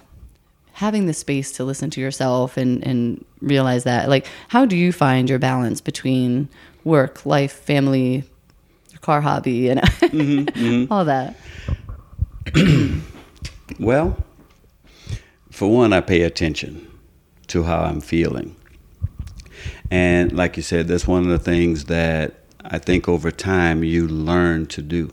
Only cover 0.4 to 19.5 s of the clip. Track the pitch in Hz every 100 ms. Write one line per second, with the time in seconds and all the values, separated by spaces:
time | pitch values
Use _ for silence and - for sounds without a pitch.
0.4 | _ _ _ - 214 214 185 151 - 139
1.4 | 135 - 131 135 143 139 135 135 131 127
2.4 | 127 - 127 123 - 123 120 - - _
3.4 | - 139 131 123 127 120 - 139 - -
4.4 | - 240 262 180 175 175 139 131 127 131
5.4 | 131 127 120 110 - - 131 131 123 123
6.4 | 139 - - - 160 156 131 - - 147
7.4 | 139 - - 147 139 135 127 131 135 _
8.4 | _ _ _ _ _ - - 147 147 143
9.4 | 135 120 123 131 - - 349 156 143 143
10.4 | 147 - 117 - 127 208 160 135 131 -
11.4 | - - - - - - - - - -
12.4 | - - 185 139 92 78 - - - -
13.4 | - - - - 104 135 170 - - -
14.4 | - _ _ _ _ - - - - _
15.4 | _ - 101 120 117 92 - 90 85 -
16.4 | 80 73 71 76 - - - _ _ _
17.4 | - 90 82 82 80 78 76 82 78 65
18.4 | - - - - - - - - - -
19.4 | -